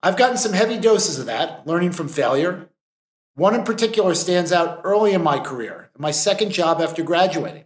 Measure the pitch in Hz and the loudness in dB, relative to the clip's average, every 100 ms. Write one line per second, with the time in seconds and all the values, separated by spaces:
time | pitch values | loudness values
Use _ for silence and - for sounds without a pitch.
0 | 170 190 254 247 220 190 220 226 220 208 | 0 2 2 2 -2 0 0 2 2 4
1 | - 139 117 113 160 - 147 170 180 165 | 2 -4 -6 -4 -4 -6 -4 -2 0 -2
2 | 165 - 123 135 170 180 - _ _ _ | -6 -2 0 2 0 -4 -14 _ _ _
3 | _ _ _ 135 180 233 196 214 220 220 | _ _ _ 0 2 2 -2 -2 0 2
4 | 185 160 - 180 165 175 170 - 180 202 | 2 0 0 0 2 2 0 -4 0 2
5 | 214 190 160 139 - 131 107 95 - 135 | 4 2 2 0 -2 -8 -10 -12 -20 _
6 | 151 151 - 202 208 180 165 165 160 - | -4 0 0 0 -2 0 0 2 -2 -4
7 | 151 170 185 156 - - | -2 2 2 0 -6 -10